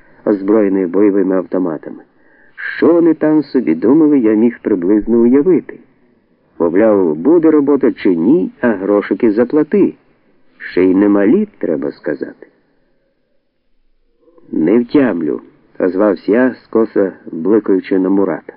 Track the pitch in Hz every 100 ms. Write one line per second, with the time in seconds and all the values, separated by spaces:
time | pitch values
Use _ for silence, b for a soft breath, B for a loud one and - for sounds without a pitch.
0 | b b - 101 98 110 101 95 92 90
1 | 107 98 92 95 87 95 90 76 - -
2 | - _ b b b b - - - 170
3 | 170 156 156 156 143 135 107 80 101 147
4 | 151 147 110 107 117 117 113 101 87 107
5 | 104 117 117 135 147 156 - - _ _
6 | _ _ _ _ _ - 82 85 110 101
7 | 90 78 104 175 160 151 139 139 139 127
8 | 104 85 85 170 185 - 123 101 98 104
9 | - 101 117 104 123 151 151 208 170 -
10 | _ _ _ _ _ - - - 92 92
11 | 104 101 101 180 208 - 87 76 71 -
12 | - 71 - - - _ _ _ _ _
13 | _ _ _ _ _ _ _ _ _ _
14 | _ _ _ _ - - 80 113 120 151
15 | 131 87 76 62 - _ _ - 92 90
16 | 107 90 - 110 127 113 - 113 110 -
17 | 98 - - 82 82 110 101 95 - 95
18 | 92 98 95 80 -